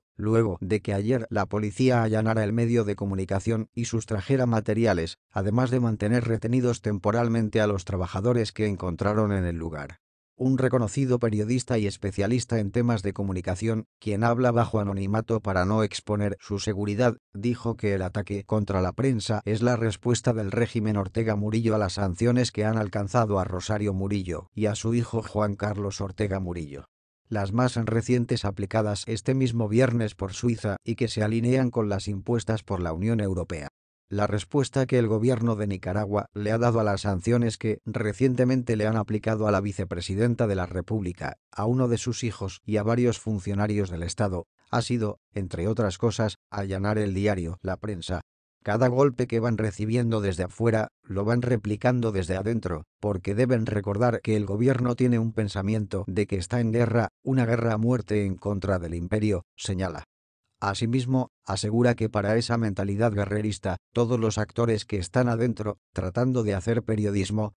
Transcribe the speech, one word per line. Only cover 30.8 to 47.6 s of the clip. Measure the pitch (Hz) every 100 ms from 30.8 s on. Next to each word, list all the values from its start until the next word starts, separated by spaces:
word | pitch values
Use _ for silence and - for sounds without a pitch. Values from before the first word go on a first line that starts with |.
| -
y | 113
que | 117
se | -
alinean | 107 113 117 131 127
con | 120 107
las | 98 107
impuestas | 98 - 120 - 110
por | - 95
la | 87
Unión | 80 107 113
Europea. | 101 90 82 85 73 - _ _ _
La | 101 101
respuesta | 101 - 147 127 135 131
que | 127
el | 117
gobierno | 110 120 123 117 107
de | 104
Nicaragua | 95 90 98 101 104 -
le | 101 104
ha | 113
dado | 120 113
a |
las | 107 98
sanciones | 104 95 110 120 117 -
que | 113 104 -
recientemente | 107 107 101 131 123 127 131 123 110
le | 107
han | 110
aplicado | 104 107 113 110 107
a |
la | 98
vicepresidenta | 101 98 92 87 87 95 120 113 113
de | 95
la | 87
República, | 90 85 110 90 87 - - _
a | - 107
uno | 127 127
de | 117
sus | - 117
hijos | 120 - 98 - -
y | 107
a |
varios | 104 117 123 110
funcionarios | - 107 92 98 107 104 95
del | 87
Estado, | 85 - 107 90 - _ _
ha | 120
sido, | 113 120 107 - _ -
entre | 92 85 90
otras | 110 107 -
cosas, | 117 101 110 - _
allanar | 104 98 95 101 107
el | 104
diario | 95 104 95 82 90